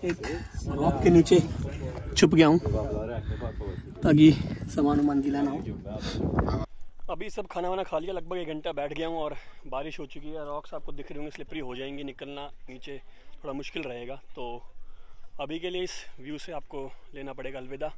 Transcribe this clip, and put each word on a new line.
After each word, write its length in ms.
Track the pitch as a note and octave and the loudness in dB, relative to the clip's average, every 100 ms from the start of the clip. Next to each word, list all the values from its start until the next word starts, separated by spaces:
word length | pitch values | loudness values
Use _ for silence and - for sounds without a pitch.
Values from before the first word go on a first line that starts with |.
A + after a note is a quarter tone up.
| - | -2
एक 160 | E4+ - E4+ - - - | -4 -4 -6 -6 -8 -6
rock 340 | C#3+ D#3 - | 0 2 4
के 60 | - | 8
नीचे 300 | E3+ E3 F3+ - - - - - - - - | 8 10 8 6 -2 -4 -6 -8 -8 -4 6
छुप 180 | E3 D#3+ | 8 10
गया 120 | D#3 | 10
हूँ 120 | D#3 - A2 G2 A2 A2+ A#2 - - - - - - - - | 8 4 0 0 -4 -4 -4 -4 -4 -4 -6 -6 -8 -10 0
ताकि 280 | - D3+ D#3 - - - - - | 6 12 10 10 0 -6 -4 2
सामान 240 | C#3+ D3 | 4 4
वामान 220 | C#3+ C#3 | 4 4
गीला 200 | C#3 C#3 | 2 0
ना 100 | C#3 | 0
हो। 1120 | C3+ B2 - G2+ G#2+ - - - - - - - - - - - | -2 -6 -8 -8 -8 -6 -2 0 2 2 0 -2 -6 -8 -4 -4
अभी 200 | D#3+ F3+ | -2 -4
सब 180 | - G3 | -6 -4
खाना 220 | F3+ F3 | -2 0
वाना 140 | F#3 | 0
खा 160 | F#3 D#3+ | -2 -2
लिया, 140 | F3+ | -2
लगभग 240 | F#3 E3 F#3 | -4 -4 -4
एक 100 | D#3+ | -4
घंटा 240 | D3+ E3+ | -4 -4
बैठ 220 | D3 D3 | -4 -4
गया 140 | D3+ E3 | -4 -4
हूँ 100 | E3 | -2
और 180 | D3+ C#3+ - - - | -4 -6 -10 -14 -8
बारिश 320 | C3 D#3 D#3 | -6 -6 -8
हो 60 | C#3+ | -10
चुकी 240 | D3+ D3+ | -8 -8
है। 160 | D#3 D3 | -8 -8
rocks 280 | D3 - | -8 -8
आपको 180 | D#3 D3+ | -8 -4
दिख 200 | D3 C#3 | -6 -6
रहे 60 | D3 | -6
होंगे, 140 | D3 | -8
slippery 280 | - C#3+ D#3 | -8 -8 -6
हो 160 | C3+ B2 | -6 -6
जाएंगे, 280 | C3+ C#3+ | -8 -6
निकलना 460 | C#3 B2+ C#3+ C#3+ C#3+ - - | -8 -10 -12 -10 -10 -12 -12
नीचे 280 | B2+ D3 C#3 - - - - | -10 -10 -10 -12 -16 -14 -10
थोड़ा 100 | C#3+ | -6
मुश्किल 300 | C3+ C#3 - | -6 -6 -6
रहेगा। 320 | C#3+ A#2+ A#2+ C3+ - - | -6 -8 -8 -10 -10 -8
तो 280 | B2 A#2+ - - - - - - - - | -6 -6 -10 -8 -8 -8 -10 -10 -8 -6
अभी 180 | C#3+ E3 | -6 -4
के 100 | F3 | -4
लिए 140 | F3+ | -4
इस 100 | F3+ - - - | -6 -8 -10 -10
view 180 | C3 D3+ | -10 -8
से 140 | - | -8
आपको 340 | D#3+ - C#3+ C3+ - - C#3 | -8 -8 -8 -8 -10 -12 -10
लेना 180 | C#3 | -10
पड़ेगा 260 | C3 C3 C3+ | -8 -8 -8
अलविदा। 320 | B2+ C3+ D3+ | -8 -6 -6